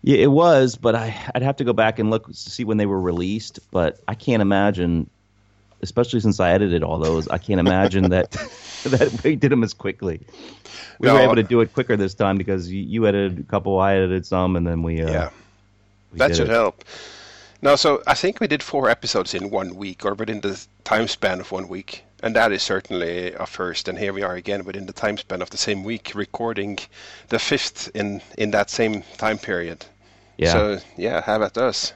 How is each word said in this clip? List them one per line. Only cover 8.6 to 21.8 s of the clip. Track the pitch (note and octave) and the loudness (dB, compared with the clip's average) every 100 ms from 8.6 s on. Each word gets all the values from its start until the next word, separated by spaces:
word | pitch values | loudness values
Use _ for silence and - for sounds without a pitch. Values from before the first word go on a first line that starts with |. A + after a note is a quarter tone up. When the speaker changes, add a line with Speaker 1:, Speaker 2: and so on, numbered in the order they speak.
| - - | -18 -8
Speaker 1:
that | - C3 D3+ A2+ | -2 2 2 2
we | - | 0
did | D#3 C#3+ | 2 2
'em | C3+ | 2
as | A2 | 0
quickly. | - G2 G2 G2 D#2+ - - - - - - - - | -2 -8 -4 -6 -6 -12 -20 -20 -20 -20 -18 -20 0
We | A#2 | 4
were | |
Speaker 2:
No. | B2 | 8
Speaker 1:
able | B2+ | 8
to | A#2 | 6
do | G2+ A#2 | 4 4
it | A2+ | 4
quicker | - B2 G#2+ | 0 0 2
this | F#2+ | 0
time | G2 G2+ G2 | 0 0 2
because | G2 F#2+ F2 | 0 -4 -4
you, | F#2+ | -6
you | D#2+ A2 G#2+ | -4 0 2
edited | G2+ G2 F2 | 2 0 -4
a | - | -4
couple, | G2+ G2 F#2+ | -2 0 2
I | G2 G2 | 4 4
edited | F#2 F#2 | 2 0
some, | - F#2 F#2 | -2 0 2
and | F2+ | 0
then | E2+ E2 | 0 -2
we, | E2 E2 | -2 -2
uh, | D#2+ | -2
Speaker 2:
Yeah. | D#2 F2 - _ _ _ _ _ _ _ | -2 -4 -10 _ _ _ _ _ _ _
Speaker 1:
we | - | 0
Speaker 2:
That | C3+ | 2
Speaker 1:
did | E2 | 2
Speaker 2:
should | - | 2
Speaker 1:
it. | |
Speaker 2:
help. | A#2 G#2 - - - - - - - - _ | 2 2 -2 -20 -20 -18 -20 -20 -20 -20 _
Now, | C#3 | 2
so | C#3+ D#3+ C#3 - | 4 4 2 0
I | |
think | C#3 F3+ - | 0 0 -2
we | G#3 | -2
did | D3+ | -2
four | - C#3+ C3 | -2 0 2
episodes | A#2 - G#2+ F#2 | 0 0 -2 -2
in | F#2 G2 | -4 -4
one | G2+ F#2+ | -4 -6
week, | F2 G2+ F2+ | -8 -12 -6
or | G2+ | -6
within | G2+ A2 G#2 | -4 -6 -4
the | G2+ F#2+ - _ | -6 -8 -14 _
time | - A2 A2 | -2 0 0
span | - G2+ F#2 | -2 -2 -2
of | F2+ | -6
one | F#2+ F#2 | -8 -8
week. | F#2 | -12